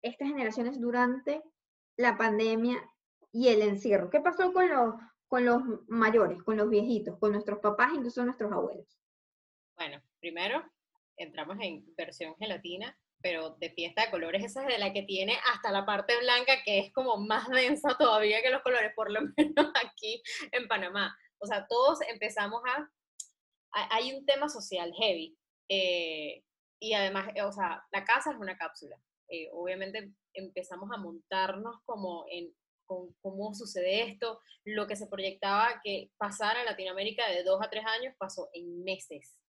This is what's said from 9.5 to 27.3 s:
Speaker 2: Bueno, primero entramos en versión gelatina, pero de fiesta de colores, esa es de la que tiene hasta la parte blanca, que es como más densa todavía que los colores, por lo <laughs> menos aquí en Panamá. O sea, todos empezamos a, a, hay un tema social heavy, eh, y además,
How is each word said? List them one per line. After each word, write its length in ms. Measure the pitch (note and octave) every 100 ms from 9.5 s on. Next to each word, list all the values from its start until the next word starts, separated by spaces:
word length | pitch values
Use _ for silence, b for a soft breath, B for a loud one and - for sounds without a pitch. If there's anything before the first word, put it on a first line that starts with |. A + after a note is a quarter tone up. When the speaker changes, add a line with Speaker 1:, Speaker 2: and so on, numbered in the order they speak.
| _ _ _
Speaker 2:
Bueno, 240 | D#3+ C#3+ _ _
primero 420 | E3+ E3 F#3+ C4+ D#4 _ _ _ _ -
entramos 400 | D#3+ - D3+ G3+
en 240 | G#3 D#3 - -
versión 400 | E3+ - D#3+ D#3+
gelatina, 600 | G#3+ F3 F3 F3+ A3+ - _ _
pero 340 | F#3 E3 D#3+ D#3
de 140 | E3+
fiesta 340 | - E3+ E3+
de 60 | A3
colores, 340 | F#3 E3 F#3
esa 180 | A3+ C4+
es 60 | C4+
de 40 | A#3
la 140 | G3+
que 120 | G3
tiene 340 | G3 F#3+ F#3+ A#3+ -
hasta 180 | - A3
la 140 | G3 G3
parte 260 | G3+ G3+ A#3+
blanca, 440 | B3 B3 B3+ C4
que 160 | - G3+
es 120 | G3
como 240 | - C4 G#3+
más 320 | G#3 A3 A#3+
densa 480 | B3+ B3 D4 C#4+ C4+
todavía 440 | C4+ G#3+ G#3+ G#3+
que 80 | B3
los 120 | C4
colores, 300 | C4 B3 G#3+
por 160 | G#3+ G#3
lo 100 | G#3
<laughs> 160 | D4+ -
menos 360 | D4+ - D4 -
aquí 400 | A#3+ - G#3+ A3+ B B D#4
en 160 | B3+ A3+
Panamá. 480 | G#3+ F3+ G3+ G3 - b _
O 80 | G3+
sea, 200 | G#3 G3+
todos 340 | A#3 C4 D#4
empezamos 600 | D4+ A3+ G#3+ G#3+ G3+ A3+ B3
a, 240 | C4+ D4 _ _ _ - _ _ _ _
a, 240 | G#3 G3 A3+
hay 160 | B3
un 140 | C4+ C#4
tema 240 | C#4 D4
social 420 | C4+ G3+ F3+ E3+
heavy, 400 | E3+ A3 F3 D#3+ - _ _ _
eh, 760 | G3 F#3 F3 E3 D#3 D3+ - _ _ _ _
y 140 | G#3+
además, 380 | G#3+ G3 G3 G3